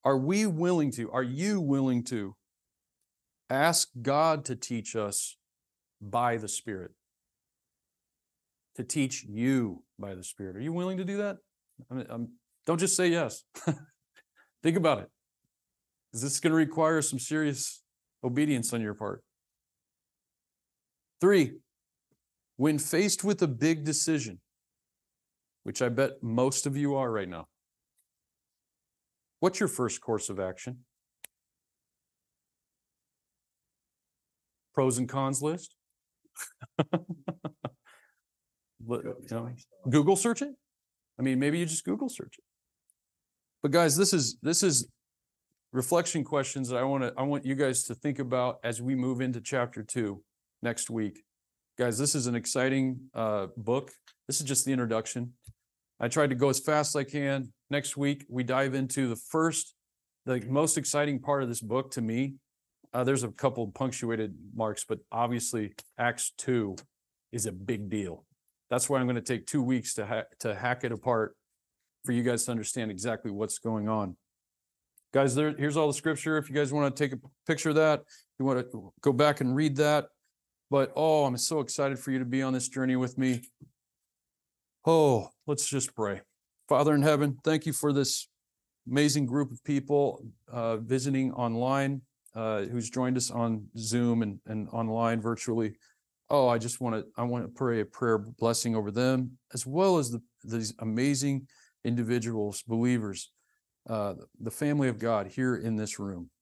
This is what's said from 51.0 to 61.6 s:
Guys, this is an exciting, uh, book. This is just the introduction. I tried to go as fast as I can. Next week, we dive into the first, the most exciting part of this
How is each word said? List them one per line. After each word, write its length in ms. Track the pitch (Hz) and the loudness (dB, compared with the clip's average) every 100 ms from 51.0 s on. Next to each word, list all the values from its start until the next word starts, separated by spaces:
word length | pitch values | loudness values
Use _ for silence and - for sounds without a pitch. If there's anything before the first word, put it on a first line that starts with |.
| 104 - _ _ _ _ _ - | -4 -8 _ _ _ _ _ -2
Guys, 180 | 123 110 | 0 2
this 160 | 143 | 0
is 140 | 151 123 | 0 0
an 80 | 120 | -2
exciting, 640 | 120 135 131 135 131 127 - 113 | -2 0 2 2 0 -2 -10 -4
uh, 320 | 110 107 95 - | -2 -2 -4 -6
book. 340 | 107 127 135 - - _ - | -2 -2 -2 -20 -20 _ -6
This 120 | - | -6
is 60 | 139 | 0
just 200 | 135 135 | 0 0
the 60 | |
introduction. 640 | 131 117 110 107 123 123 - - - _ _ _ _ | 0 0 -2 -2 -8 -8 -12 -20 -20 _ _ _ _
I 80 | 117 | -2
tried 220 | 156 143 | 2 2
to 60 | 123 | 4
go 140 | 139 | 2
as 100 | 131 | 2
fast 360 | - 151 147 147 | 2 2 2 -2
as 40 | |
I 60 | 135 | -2
can. 460 | 147 139 139 123 _ _ | -2 -2 -2 -4 _ _
Next 260 | 143 139 139 | -4 -4 -2
week, 260 | 143 139 - | -2 -2 -6
we 140 | 123 | -4
dive 320 | 123 131 135 135 | 0 2 2 0
into 320 | 131 - 127 | -2 0 -2
the 80 | 113 | -2
first, 580 | - 160 160 147 - _ _ _ _ _ - | -2 2 2 0 -6 _ _ _ _ _ -4
the 180 | 127 110 | -4 0
most 300 | 135 151 - | 2 2 0
exciting 420 | 131 147 147 135 | 0 0 0 -2
part 220 | 131 143 | 0 0
of 80 | 127 | 0
this 120 | 117 | -4